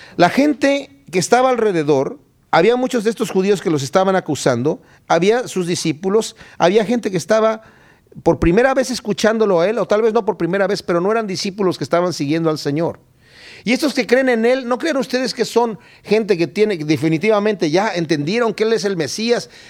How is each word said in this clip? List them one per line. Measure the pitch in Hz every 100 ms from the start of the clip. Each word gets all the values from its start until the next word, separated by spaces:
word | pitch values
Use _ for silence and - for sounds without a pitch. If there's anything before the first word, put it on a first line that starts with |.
| - -
La | 175
gente | 202 294 285 277 277 277 - -
que | 175
estaba | - 240 262
alrededor, | 247 220 175 147 143 143 - _ _ _
había | 156 185 247
muchos | 254 247
de | 208
estos | 226 214
judíos | 190 190 202
que | 196
los | 151
estaban | 131 196 190
acusando, | 190 - 143 - 123 131 180 _ _ _
había | 165 185 233 214
sus | - 175
discípulos, | 175 165 147 190 208 208 - - -
había | 170 208
gente | 196 240 208
que | 185
estaba | - 220 220 220 - - _ _ _ -
por | 160 165
primera | 165 180 262
vez | 269 262
escuchándolo | 240 220 202 214 226 214 175
a | 175
él, | 226
o | 180
tal | 208
vez | 226
no | 220
por | 208 196
primera | 170 196 190
vez, | 202
pero | - 170
no | 185
eran | 226 214
discípulos | 175 202 190 190 156
que |
estaban | 147 165 180
siguiendo | 160 143 160 165
al | 156
Señor. | 151 143 165 - _ _ _ - - -
Y | -
estos | 247 302
que | 254 190
creen | 247 262
en | 240
él, | 226 262 240
¿no | 247
creen | 330 277
ustedes | 240 254 254
que | - 214
son | 233 240 208 - -
gente | - 208 202 185
que | 165
tiene, | 156 214 185
que |
definitivamente | 151 143 160 160 214 214 208 208 170
ya | 156 214
entendieron | 175 160 156 147 220 226
que | 185
él | 214
es | 226
el | 190 190
Mesías, | 143 - 226 233 - - -